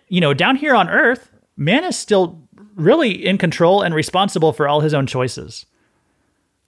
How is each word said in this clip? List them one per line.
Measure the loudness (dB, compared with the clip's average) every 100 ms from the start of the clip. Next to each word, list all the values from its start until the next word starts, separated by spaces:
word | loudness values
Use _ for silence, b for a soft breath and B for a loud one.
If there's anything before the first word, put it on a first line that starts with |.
| -6
you | 0
know, | 0
down | 2 0 0
here | 2
on | 2 2
earth, | 2 0 0 -6 _ _ -6
man | 0 0
is | 0 -6
still | 0 0 0 -4 -20 _ -20
really | -2 2 4 2 -2 -2
in | -2
control | -2 2 2 2
and | 0
responsible | -2 -2 -2 -2 0 0
for | 0 0
all | 0
his | 0
own | 0 -2
choices. | -2 -4 -6 -16 -18 -20 _ _ _ _ _ _ _ _ _